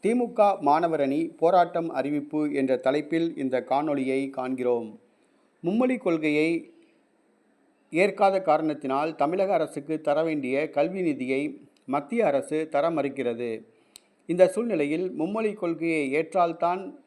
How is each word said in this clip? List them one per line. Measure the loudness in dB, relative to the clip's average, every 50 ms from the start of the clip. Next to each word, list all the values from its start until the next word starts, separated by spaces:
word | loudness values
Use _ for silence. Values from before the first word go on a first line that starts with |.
| 2
தி | 2 2
மு | 2 0 -2 2
க | 4 4 4 4 2
மாணவர் | 2 2 4 4 4 0 2 2 0
அணி | 0 0 -2 -2 -4 -4 2
போராட்டம் | 2 4 6 6 4 4 0 -4 -4 -4
அறிவிப்பு | -4 -4 -2 -2 -2 -4 -4 -4 -4 -2 -2 0 0
என்ற | 0 2 2 0 2
தலைப்பில் | 2 0 0 0 -2 0 -2 0 0 -2 -4 -4
இந்த | -4 -2 -2 -2 -2
காணொளியை | 0 0 0 0 0 -2 -2 -2 -2 -2 -2 -2 -4
காண்கிறோம். | -6 -8 -6 -6 -4 -2 0 0 0 0 -2 -8 -14 -18 _ _ _ _ _ _ _ _ _ _ _ _ -4
மும்மொழி | -2 0 2 2 2 0 0
கொள்கையை | 0 0 0 2 0 0 2 2 2 2 0 -2 -4 -10 -20 _ _ _ _ _ _ _ _ _ _ _ _ _ _ _ _ _ _ _ _ _ _ _ 0
ஏற்காத | 2 2 2 2 2 2 4 4 2
காரணத்தினால் | 2 2 2 2 2 -2 -4 -4 -4 -2 0 0 0 -2 0
தமிழக | 0 0 0 2 0 0 2 2 0
அரசுக்கு | 0 -2 -4 -10 -6 -6 -6 -4
தர | 0 0 2 2 2
வேண்டிய | 0 -2 -2 -2 0 0 0 0 0
கல்வி | 0 0 0 0 0 -2
நிதியை | -2 -2 -2 -2 -2 -2 0 -2 -2 -4 -8 -10 -18 -20 _ _ _ -4
மத்திய | -4 -4 -4 -2 0 2 2 2
அரசு | 2 0 0 0 -4 -4 -4 0
தர | 0 0 2 2
மறுக்கிறது. | 0 0 -2 -2 -2 -2 -2 -2 -2 -2 -4 -6 -6 -8 -10 -18 _ _ _ _ _ -20 _ _ _ _ _ -6
இந்த | 4 6 6 6 6
சூழ்நிலையில் | -2 -4 -2 0 -2 0 0 0 -2 -2 -4 -4
மும்மொழி | -4 -4 -4 -2 -2 -2 -2 -2
கொள்கையை | -2 -4 -4 -4 -2 -2 -2 0 0 0 0 0
ஏற்றால்தான் | -2 -2 0 0 0 0 0 0 -2 -2 -2 -2 -2 -6 -12 -14 -18 _